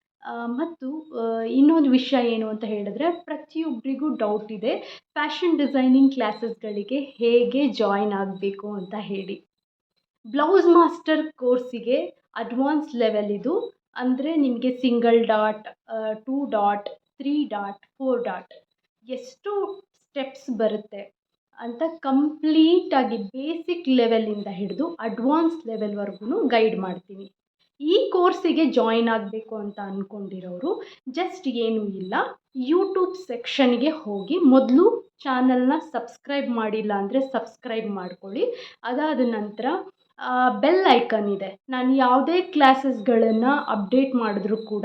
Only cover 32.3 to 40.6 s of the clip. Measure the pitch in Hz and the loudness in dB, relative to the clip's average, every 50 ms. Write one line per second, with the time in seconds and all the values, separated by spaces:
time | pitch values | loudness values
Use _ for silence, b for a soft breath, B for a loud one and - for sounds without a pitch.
32.3 | - _ _ _ - 262 247 269 330 370 403 370 381 370 370 370 - - - - | -8 _ _ _ -8 -6 0 2 2 2 2 2 0 0 0 -2 -2 -10 -10 -10
33.3 | 233 240 - - - 277 262 247 240 220 262 320 311 - - 208 202 196 190 - | -10 -8 -8 -6 0 2 4 4 4 2 0 -2 -2 -4 -8 -8 -8 -6 -4 -4
34.3 | 320 370 339 262 262 262 220 226 254 311 381 466 480 - - _ _ _ - 277 | 0 4 6 8 8 8 6 6 6 6 6 6 4 2 -8 _ _ _ -6 -2
35.3 | 254 254 254 254 254 254 254 262 302 320 311 - - 233 240 - - _ - 285 | 0 2 2 4 4 4 4 2 2 0 -2 -6 -8 -8 -8 -8 -18 _ -8 -4
36.3 | 285 277 226 233 233 226 220 214 214 220 208 208 202 196 196 196 226 269 262 262 | -4 -2 -2 -2 -2 -2 -2 -2 -2 -2 -2 -2 -2 -2 -2 0 0 0 0 0
37.3 | - 220 - - - _ - 247 220 226 220 208 202 190 180 180 180 _ - 196 | -4 -6 -6 -6 -16 _ -10 -6 -6 -6 -4 -6 -6 -6 -8 -10 -12 _ -14 -10
38.3 | 202 294 466 494 480 B B B B B - 226 254 285 302 311 294 240 254 233 | -4 -4 -2 -4 -4 B B B B B -8 -6 -4 -2 -2 -2 0 0 0 0
39.3 | 220 208 208 208 - - 233 269 339 349 - - _ _ _ _ _ - - 254 | 0 -4 -6 -8 -8 -4 -4 -2 -2 -2 -6 -10 _ _ _ _ _ -10 -6 -2
40.3 | 254 254 254 254 208 202 | 0 2 2 2 2 2